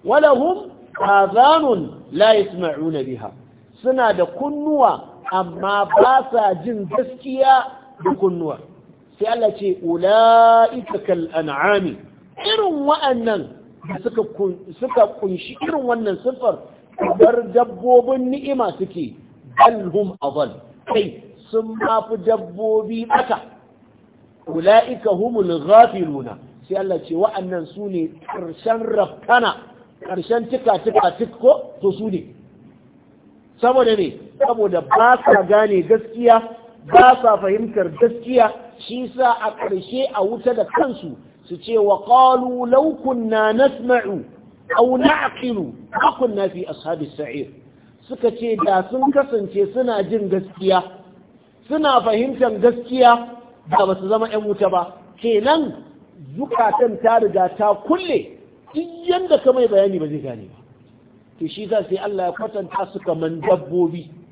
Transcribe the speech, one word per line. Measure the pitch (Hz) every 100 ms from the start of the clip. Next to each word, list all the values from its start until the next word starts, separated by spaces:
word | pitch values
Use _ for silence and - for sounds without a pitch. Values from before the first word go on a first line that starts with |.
| 190
"Wa | 277
lahum | 302 254 311 381 415 - - -
adhanun | 196 202 196 208 269 320 294 202 139 - -
la | 139 214
yasma'una | 220 196 175 175 147 165 151
biha." | 131 120 104 - - _ _ _
Suna | 247 262 233
da | 208 262
kunnuwa | 262 285 294 294 294 233 139 - - -
amma | 185 175 170 190 202 202
ba | 302 247 262 262
sa | 233 208 180
jin | 190 220 180
gaskiya | 214 262 - 269 262 269 262 240 - - -
da | 165
kunnuwa. | 190 190 170 160 127 - - _ _ _ _
Sai | 214
Allah | 233 220 202
ce, | 196 185
"Ula'ika | 170 170 185 214 226 226 226 226 226 254 196 202
kal | 202 175 165
an'ami." | 160 156 139 175 202 175 107 - - _ -
Irin | 403 440 403 302 277
wa'annan | 302 285 247 226 202 139 - - _ 156
da | 180
suka | 233 226
kun-, | 214 - 196 175 -
suka | 165 247 247 202 -
kunshi | 196 180 - -
irin | 320 320 247
wannan | 233 214 180
siffar, | 247 262 240 165 - _ _ -
kamar | 185 190 220 240 226
dabbobin | 226 240 180 240 247 233 262 254
ni'ima | 277 277 269 214 -
suke, | 190 180 127 - - - 131 -
"Bal | 226 220 180
hum | 180 196 185
adall." | 143 143 131 - - -
Kai, | - 226 196 117 - - _
sun | 220 220 220
ma | - 220
fi | 220 220
dabbobi | 202 220 180 175 220 220 214 226 233
ɓata. | - - 214 - - _ _ _ _ _ _ _ _ -
"Ula'ika | 165 175 220 240 247 220
humul | 180 226 233 180 165 151
ghafiluna." | 214 233 196 165 143 120 98 - _ _
Sai | 190
Allah | 196 175 -
ce, | 165
"Wa'annan | 214 202 185 180 156
su | 196 208
ne | 180 160 - -
ƙarshen | 185 170 160 226 226
rafkana, | 226 214 190 - - 247 220 - - - _ _
ƙarshen | - 185 165 233 226
tika, | 254 233 190
tika, | 226 - 185 -
tik | 226 -
ko? | 240 294 - -
To | 196
su | 185 220
ne." | 185 - - - - - _ _ _ _ _ _ _ _ _
Saboda | 240 254 240 214
ne? | 160 - - -
Saboda | 277 226 208 175
ba | 139 - 233 247 233
sa | 208
gane | 185 208 214 190
gaskiya, | 160 226 226 233 233 226 226 - - - -
ba | 240 254 254
sa | 240 202
fahimtar | 190 208 226 208 175 151
gaskiya, | 233 233 240 247 226 - - - -
shi | 247 247 247
sa | 254
a | 226 220
ƙarshe | - 214 190 - 247 269
a | 208
wuta | 196 233 247 226
da | 196
kansu | 240 254 220 170 120 - _ _
su | 175
ce, | - 226
"Wa | 202 196 202
qalu | 247 262 254 254 247 247
law | 262 311 -
kunna | 254 247 220 220 214
nasma'u | 220 269 269 240 247 202 185 - - - _ - -
aw | 247 254
na'qilu | 269 302 277 - 247 214 143 - -
ma | - - -
kunna | 247 202 196
fi | 175 180
ashabis | 156 156 165 147 -
sa'ir." | 147 143 127 - - _ _ _ _
Suka | 254 233
ce | 233 233 226 214
da | 190 185
sun | 262 269
kasance | 277 277 226 190 196 196
suna | 233 247 214
jin | 190 220 196
gaskiya, | 190 190 - 190 185 175 - - - _ _ _ _ _
suna | 311 302 254
fahimtar | 208 214 262 269 247 208
gaskiya, | 240 240 - 254 247 240 240 - - _ -
da | 214 190
ba | 190
su | 190
zama | 220 226
ƴan | 214 208
wuta | 202 196
ba. | 180 175 - - _
Kenan | 233 214 233 320 277 - - - _ - 135 156
zukatan | 285 - 233 - 240 208
ta | 226 226
riga | 214 185 180 -
ta | 208 208 -
kulle, | 349 359 233 - - - _ _
duk | 302 339 339 339
yanda | 359 359 294
ka | 262
mai | 254 233
bayani | 196 196 185
ba | 156
zai | 151
gane | 139 117 95
ba. | _ _ _ _ _ _ _ _ _
To | 160
shi | 196 208
sa | 214
sai | 185 190
Allah | 202 196 180
ya |
kwatanta | - 220 202 185 - 190
su | 196
kaman | 180 160 160 165
dabbobi. | 175 185 147 175 170 170 147 - -